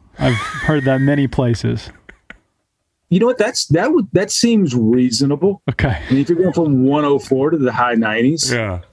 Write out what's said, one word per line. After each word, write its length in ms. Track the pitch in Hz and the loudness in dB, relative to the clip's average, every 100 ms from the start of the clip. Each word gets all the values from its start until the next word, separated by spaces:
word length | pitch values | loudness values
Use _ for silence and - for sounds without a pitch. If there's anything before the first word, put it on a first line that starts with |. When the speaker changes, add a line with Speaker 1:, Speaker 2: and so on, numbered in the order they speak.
| _ - | _ -4
Speaker 1:
I've 160 | 135 | -2
heard 500 | 110 98 - - 156 | 0 -4 -4 -2 0
that 160 | 135 131 | 0 2
many 260 | 139 143 135 | 2 2 0
places. 640 | - 123 113 117 117 - - - - - - _ _ _ _ _ _ _ | 0 0 0 -2 -4 -8 -18 -20 -20 -20 -20 _ _ _ _ _ _ _
Speaker 2:
You 100 | 175 | 0
know 60 | 233 | 2
what? 120 | 254 | 2
That's, 280 | 214 - - | -2 -4 -2
that 240 | 160 240 | 0 2
would, 160 | 311 202 | 0 0
that 180 | 175 202 | 0 -2
seems 440 | - 233 226 175 | 0 2 2 2
reasonable. 880 | 123 110 123 127 113 139 143 180 196 - | 0 2 2 2 0 -2 0 -2 -2 -4
Speaker 1:
Okay. 280 | - 147 95 - | -2 -2 -2 -2
Speaker 2:
I 40 | |
mean, 80 | 135 | 0
if 80 | 143 | 2
you're 80 | 170 | 0
going 160 | 180 | 0
from 320 | 180 156 135 | 0 0 2
one 220 | 131 147 147 | 2 2 2
oh 120 | 143 | 0
four 300 | - 131 143 | 0 0 0
to 80 | 160 | 0
the 160 | 127 | 0
high 220 | 120 123 | 0 0
nineties, 580 | 117 110 110 123 160 139 | 0 0 0 0 0 -2
Speaker 3:
Yeah. 280 | 123 107 90 - | -2 -2 -6 -4